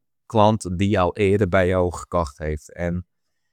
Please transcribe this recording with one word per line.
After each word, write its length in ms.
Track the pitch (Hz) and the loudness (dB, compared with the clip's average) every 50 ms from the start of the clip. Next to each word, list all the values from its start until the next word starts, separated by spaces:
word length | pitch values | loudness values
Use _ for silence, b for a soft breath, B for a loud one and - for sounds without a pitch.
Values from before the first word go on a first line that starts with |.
| _ _ _ _ _ | _ _ _ _ _
klant 520 | - 117 110 104 107 110 104 - 92 92 85 | -4 2 4 4 4 2 0 -4 -6 -4 -2
die 220 | 101 98 104 95 | 0 0 2 2
al 160 | 90 87 - | 0 0 0
eerder 320 | - 104 95 101 107 107 87 | 0 2 2 2 2 2 2
bij 180 | 98 95 90 | 2 2 2
jou 260 | 90 92 92 90 90 | 2 2 0 0 0
gekocht 460 | 87 - - - - 87 82 - - - | -4 -8 -10 -4 -2 -2 -2 -4 -6 -10
heeft. 340 | 78 78 78 76 - - | -8 -6 -6 -8 -10 -16
En 340 | - - 87 87 87 90 - _ _ _ _ _ _ _ _ _ | -12 -8 -6 -4 -4 -6 -8 _ _ _ _ _ _ _ _ _